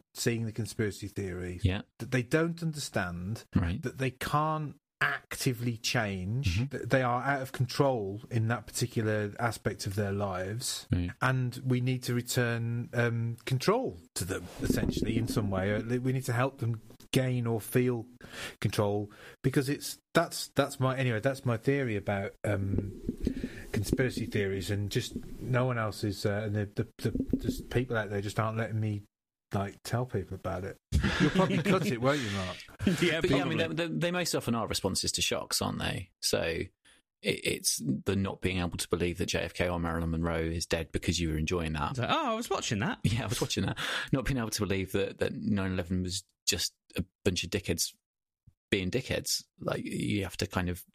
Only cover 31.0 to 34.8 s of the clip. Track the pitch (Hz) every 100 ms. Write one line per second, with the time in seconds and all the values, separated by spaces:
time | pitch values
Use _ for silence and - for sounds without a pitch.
31 | 196 - 151 185 185 190 202 185 143 117
32 | 127 147 113 101 92 - - - 196 170
33 | 170 160 - 143 143 165 165 160 170 151
34 | 170 180 170 147 120 117 101 -